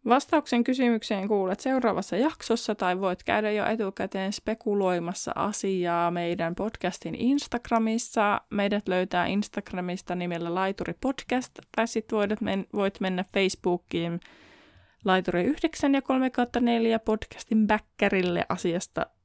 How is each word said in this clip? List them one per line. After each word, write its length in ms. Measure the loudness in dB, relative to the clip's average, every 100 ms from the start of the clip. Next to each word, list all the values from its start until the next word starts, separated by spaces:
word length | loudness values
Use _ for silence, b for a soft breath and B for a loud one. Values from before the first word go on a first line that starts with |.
| 4
Vastauksen 560 | 2 4 0 2 0
kysymykseen 640 | 2 2 2 2 -2 -4 0
kuulet 320 | 0 0 -2
seuraavassa 560 | 0 2 2 0 -2 0
jaksossa 580 | 0 -2 -2 -2 0
tai 260 | -2 0 0
voit 220 | -2 -2
käydä 280 | 0 0 0
jo 160 | 0 0
etukäteen 640 | 0 -2 -4 -4 -2 -4
spekuloimassa 1000 | -4 -4 -4 0 2 2 0 -2 -6 -6
asiaa 760 | -2 -2 -2 -2 0 0 2 2
meidän 440 | 0 -2 -2 -2
podcastin 600 | -2 -6 -2 -4 -4 -8
Instagramissa. 1300 | -2 2 2 0 -6 0 2 2 0 -2 0 2 0 _
Meidät 380 | -2 0 0 0
löytää 380 | 0 0 0 0
Instagramista 880 | -2 -2 -6 -6 -6 -4 -6 -6
nimellä 400 | -4 -4 -4 -4
Laituri 400 | -2 -2 -2 -8 -4
Podcast, 520 | -4 -4 -4 -4 -4 -16 -6 -2
tai 100 | 0
sit 260 | -2 -2
voit 280 | -2 0 -2
men-, 260 | -2 -4 -4
voit 280 | -2 -2 0
mennä 240 | -2 -2 -2
Facebookiin 880 | 0 0 0 0 -2 _ -4 -4 -6 B B B B B B B B
Laituri 400 | 2 2 2 0
yhdeksän 500 | 2 0 -2 0 2
ja 80 | 2
kolme 280 | 2 0 2
kautta 300 | 0 0 2
neljä 380 | 2 4 2 2
podcastin 680 | 0 -2 -2 -14 0 2 4
bäkkärille 800 | 2 -2 0 2 4 2 0 -2
asiasta 580 | -2 0 -2 -4 -4 -6 _